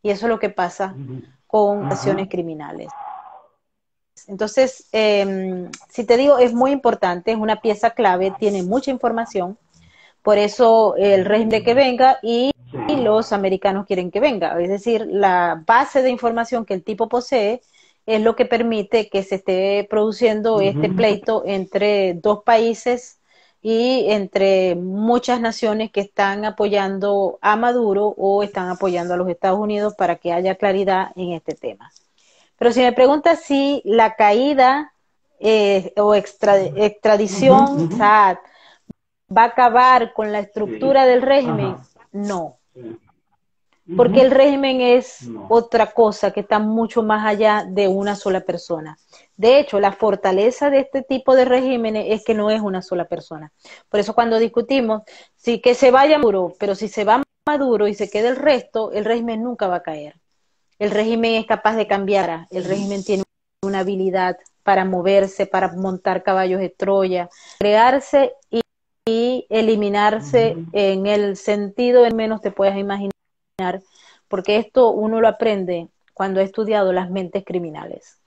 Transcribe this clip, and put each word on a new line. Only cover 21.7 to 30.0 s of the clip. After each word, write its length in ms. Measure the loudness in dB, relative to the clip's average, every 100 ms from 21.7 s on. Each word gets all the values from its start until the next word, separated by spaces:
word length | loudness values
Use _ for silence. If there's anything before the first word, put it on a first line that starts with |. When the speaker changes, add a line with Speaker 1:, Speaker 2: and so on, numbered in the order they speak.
| -2 0 0 -2 -2
Speaker 1:
dos 280 | -2 -2
países 760 | 2 2 2 -2 -4 -6 -8 _ _ _ _ _
y 460 | -4 0 0 0 0
entre 680 | -2 -2 0 2 2 2 -2
muchas 640 | -6 -4 0 0 0 -2
naciones 520 | -4 -4 -4 -2 -4
que 100 | -6
están 440 | -6 -2 -2 -2 -8
apoyando 920 | -4 -2 0 -2 -4 -2 0 -2 -2
a 140 | 0 2
Maduro 520 | 0 0 0 0 -2 -2
o 260 | -2 0
están 260 | -2 -6 -8
apoyando 440 | -4 -4 -2 -4
a 40 | -4
los 120 | -4
Estados 300 | -2 -2 -2
Unidos 340 | -2 -2 -4
para 200 | -2